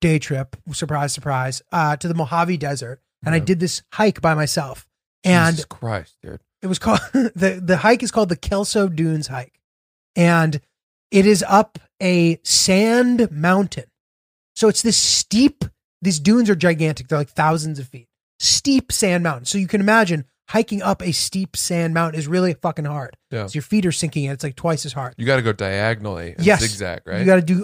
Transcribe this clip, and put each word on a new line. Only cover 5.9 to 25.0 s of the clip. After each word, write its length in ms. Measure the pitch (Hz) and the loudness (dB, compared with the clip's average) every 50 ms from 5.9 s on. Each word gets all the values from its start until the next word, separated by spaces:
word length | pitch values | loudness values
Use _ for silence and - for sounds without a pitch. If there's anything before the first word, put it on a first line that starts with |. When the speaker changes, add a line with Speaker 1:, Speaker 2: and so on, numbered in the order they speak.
| 107 92 - - _ _ | -6 -6 -8 -12 _ _
Speaker 2:
dude. 200 | - - - - _ _ _ _ | -18 -18 -18 -18 _ _ _ _
Speaker 1:
it 60 | - | -6
was 120 | 185 185 - | -4 -4 -2
called, 200 | - 220 208 - - | 0 0 0 0 0
<laughs> 80 | - - | 0 0
the, 480 | 269 233 220 - 170 190 190 185 185 185 | 0 0 0 -2 -2 -2 -2 -2 -2 -2
the 140 | 165 185 | 0 0
hike 260 | 143 160 220 240 233 247 | 2 4 4 2 2 0
is 80 | 208 | -2
called 160 | - 226 208 | 0 0 0
the 80 | 175 175 | 0 -2
Kelso 540 | - - - 202 196 208 - - 214 196 190 | -4 -4 -4 -4 -2 -2 -2 0 0 0 0
Dunes 380 | 160 156 165 160 160 156 147 | 0 -2 -2 0 -2 -2 -4
hike. 340 | - 131 127 127 - _ _ _ _ _ _ _ _ _ _ _ _ - | -6 -10 -12 -12 -14 _ _ _ _ _ _ _ _ _ _ _ _ 0
And 420 | 180 170 170 170 165 160 160 147 143 - _ _ _ _ _ _ _ _ - | 2 4 4 6 4 2 2 0 -4 -8 _ _ _ _ _ _ _ _ 0
it 140 | 208 196 190 | 2 4 6
is 200 | 208 214 165 - | 6 4 4 2
up 320 | - 196 208 214 - - - - _ _ - | 4 4 4 4 2 -2 -20 -20 _ _ -4
a 360 | 196 180 180 175 170 165 165 - - | -2 0 2 4 4 2 2 0 -2
sand 880 | - - - - - 185 190 220 226 233 247 247 247 247 233 226 - | 0 0 2 2 4 4 4 4 4 4 2 2 2 2 2 0 0
mountain. 540 | 151 151 160 175 185 202 196 - - - - _ _ _ _ _ _ _ _ _ _ _ _ _ - | 0 0 2 2 2 2 2 -2 -4 -10 -14 _ _ _ _ _ _ _ _ _ _ _ _ _ -4
So 100 | - 220 | 0 2
it's 140 | 214 - - | 2 2 2
this 160 | - 233 - | 0 0 2
steep, 680 | - - - - - - - 208 226 277 285 - - - - - _ _ _ _ _ | 2 2 2 0 0 0 0 2 4 4 4 2 -2 -10 -10 -10 _ _ _ _ _
these 180 | 170 196 170 151 | -2 -2 -2 0
dunes 300 | 139 202 226 247 233 208 | 2 4 4 4 4 2
are 60 | 196 | 2
gigantic. 520 | 156 180 175 165 151 160 156 147 - 127 | 2 2 0 0 0 0 -2 -2 -4 -6
They're, 100 | - 156 | -4 -2
like, 120 | 147 147 - | -2 -4 -4
thousands 500 | - - 156 156 165 160 156 156 151 139 | -2 0 0 2 0 0 -2 -6 -8 -10
of 80 | 131 | -12
feet. 220 | - - 123 117 _ _ _ _ _ _ - | -16 -18 -20 -20 _ _ _ _ _ _ -2
Steep 500 | - - - - - 285 269 262 - - | 0 0 0 0 2 2 2 2 0 -2
sand 320 | - - 220 185 175 175 170 | -2 -2 0 0 2 0 0
mountain. 220 | 165 143 120 123 | -2 -4 -4 -6
So 120 | - - | -4 -4
you 100 | 202 190 | -2 -2
can 120 | 165 - 202 | 0 0 0
imagine 460 | 196 208 220 226 214 175 170 151 131 _ _ _ _ - | 2 4 4 4 4 2 0 -2 -4 _ _ _ _ -2
hiking 320 | - 220 233 - 208 196 | -2 0 0 0 -2 -4
up 200 | 185 196 196 - | -2 -2 -2 -2
a 120 | 151 160 143 | -2 -4 -2
steep 420 | - - - - 190 190 - - | -2 -4 -4 -4 -4 -4 -6 -6
sand 380 | - - - 175 170 165 165 160 | -6 -4 -2 -2 -2 -2 0 0
mountain 260 | 165 170 165 156 160 | 0 -2 -2 -4 -6
is 80 | 147 | -4
really 260 | 147 175 180 185 180 160 | -2 0 0 0 0 0
fucking 300 | - - 170 156 170 147 | -2 -4 -4 -4 -4 -6
hard. 300 | 143 151 143 127 - - - _ - | -6 -6 -8 -10 -12 -16 -20 _ -10
Speaker 2:
Yeah. 160 | 123 113 101 | -8 -8 -6
Speaker 1:
So 60 | 98 104 | -6 -6
your 80 | 151 123 | -8 -4
feet 220 | - 208 214 185 | 0 0 2 2
are 60 | 175 143 | 2 0
sinking 320 | - 170 156 - 156 139 | -2 -2 -4 -2 -4 -4
in. 60 | 139 139 | -4 -6
It's, 100 | 127 - | -6 -8
like, 120 | 143 - | -10 -8
twice 280 | - - 170 160 - - | -4 -2 -2 -2 -2 -4
as 60 | 143 | -8
hard. 240 | 120 143 | -10 -10